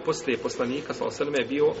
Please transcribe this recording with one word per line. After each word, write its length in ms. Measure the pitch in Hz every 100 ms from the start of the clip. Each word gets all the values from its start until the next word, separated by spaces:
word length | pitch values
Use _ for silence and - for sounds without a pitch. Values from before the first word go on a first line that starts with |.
| -
poslije 320 | 151 139 117
poslanika, 560 | 127 - 123 139 156
sallallahu 300 | 127 117 -
alejhi 80 | 147
ve 60 | 139
sellem, 40 |
je 60 | 117
bio 260 | 143 151 -